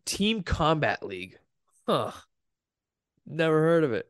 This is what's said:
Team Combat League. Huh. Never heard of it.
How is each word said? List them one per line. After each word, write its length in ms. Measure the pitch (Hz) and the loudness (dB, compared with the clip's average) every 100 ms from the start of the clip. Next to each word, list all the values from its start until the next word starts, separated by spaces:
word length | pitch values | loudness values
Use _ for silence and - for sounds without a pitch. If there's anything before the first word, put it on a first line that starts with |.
| - | -8
Team 380 | - 202 226 | -2 0 0
Combat 600 | 170 - 156 160 120 98 - | -4 0 2 2 0 -2 -6
League. 320 | 92 92 - _ _ _ _ - | -10 -12 -16 _ _ _ _ -2
Huh. 240 | 160 107 - - _ _ _ _ _ _ _ _ _ - | -2 -2 -8 -20 _ _ _ _ _ _ _ _ _ -12
Never 340 | 151 160 156 | -2 2 4
heard 220 | 160 170 | 4 4
of 80 | 151 | 2
it. 180 | 107 - | -2 -6